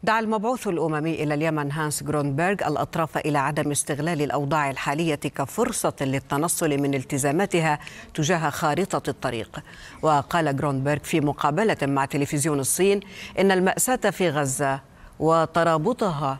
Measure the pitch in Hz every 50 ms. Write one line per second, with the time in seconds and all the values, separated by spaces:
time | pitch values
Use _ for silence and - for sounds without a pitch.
0 | - 220 214 226 226 214 220 220 196 233 262 233 - 214 180 160 151 165 156 151
1 | 147 165 160 - 151 147 147 147 156 165 156 156 147 151 143 160 156 151 143 -
2 | 143 143 151 151 143 143 139 139 170 185 208 180 - 160 151 - 147 - - 170
3 | 165 151 - 156 - 156 143 147 135 139 151 151 147 147 147 139 - - 156 135
4 | 143 165 175 147 147 135 - 143 147 139 156 156 147 139 131 - - 151 143 147
5 | 170 165 151 143 - 147 - - 143 - - - 233 254 208 - - 170 - -
6 | - 135 131 139 131 - 156 143 151 170 - - 175 160 143 139 143 139 139 139
7 | 131 - 147 139 127 147 139 170 202 196 196 175 160 160 151 143 - - - -
8 | - - - - 156 143 185 165 160 147 139 - 170 156 147 151 196 190 - 151
9 | - - 131 - - - 117 113 104 - - - - - - - - - - -
10 | - 156 151 143 135 - - 175 160 147 139 135 160 147 139 135 131 143 147 143
11 | - - - 165 143 147 139 - - 147 143 160 220 220 165 - 147 139 139 139
12 | 135 139 - 151 143 - - 147 135 165 147 143 135 123 - - 180 196 202 202
13 | 190 - - - - - - - 208 196 190 185 180 185 - - - - 254 247
14 | - 208 180 - 185 170 139 147 143 131 127 - 147 135 135 135 - - - -
15 | - - - - 143 156 160 165 160 156 - 175 165 170 165 156 151 202 254 -
16 | 233 196 160 139 151 139 135 131